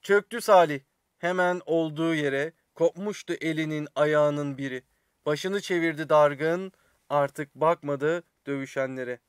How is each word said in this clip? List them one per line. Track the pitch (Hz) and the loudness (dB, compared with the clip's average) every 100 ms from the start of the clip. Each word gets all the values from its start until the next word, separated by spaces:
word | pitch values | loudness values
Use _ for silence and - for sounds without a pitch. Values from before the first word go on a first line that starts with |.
Çöktü | - 202 196 233 | 4 2 2 -8
Salih | - 190 170 143 _ _ _ _ | 6 6 6 0 _ _ _ _
hemen | 170 180 180 180 - | -4 0 0 -2 -2
olduğu | 165 165 151 165 160 | -2 0 -2 -2 0
yere, | 143 135 151 _ _ - | -2 -2 -4 _ _ -2
kopmuştu | 165 170 202 202 - | -2 0 -8 -10 -8
elinin | 170 160 156 156 156 151 - | -6 -4 -4 -4 -4 -6 0
ayağının | 151 151 147 147 143 135 | 2 4 2 0 -4 -6
biri. | 139 127 _ _ _ _ - | -8 -8 _ _ _ _ -4
Başını | 147 185 202 | -2 -2 -6
çevirdi | - 180 165 151 156 | -2 -2 0 -2 2
dargın, | 156 147 143 156 175 190 _ _ _ _ | 4 4 2 -2 -2 -6 _ _ _ _
artık | 147 143 - 151 - | 0 0 -4 -12 0
bakmadı | 156 170 143 143 147 170 - _ - | 0 0 -4 -2 -2 -2 -6 _ -8
dövüşenlere. | 139 135 - 131 131 123 123 | -8 -6 -4 -4 -4 -8 -10